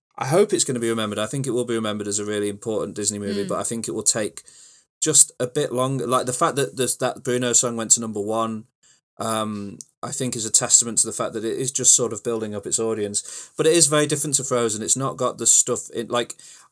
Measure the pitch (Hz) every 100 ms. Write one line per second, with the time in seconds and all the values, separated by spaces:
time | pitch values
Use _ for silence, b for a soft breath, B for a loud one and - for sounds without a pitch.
0 | _ - 127 170 202 139 - 123 117 113
1 | 107 104 107 139 139 120 120 113 110 107
2 | 101 101 104 104 104 101 117 107 78 95
3 | 101 104 101 101 98 92 98 113 110 107
4 | - 117 107 - B B B B B _
5 | - 143 - - 120 - 147 120 131 135
6 | 101 127 127 - 165 127 135 - 123 -
7 | 127 - - 123 123 113 123 117 110 -
8 | 113 104 101 110 113 110 110 _ b b
9 | _ - 110 110 107 104 101 95 - _
10 | - - 127 117 110 - 120 - 117 110
11 | 113 - 113 110 110 87 131 - 123 -
12 | 117 107 - 113 107 104 - - 113 110
13 | 101 104 - - - - 151 170 156 151
14 | 147 147 151 139 139 123 117 104 107 131
15 | 135 - 127 - 113 - - 117 - -
16 | 117 120 117 - B B B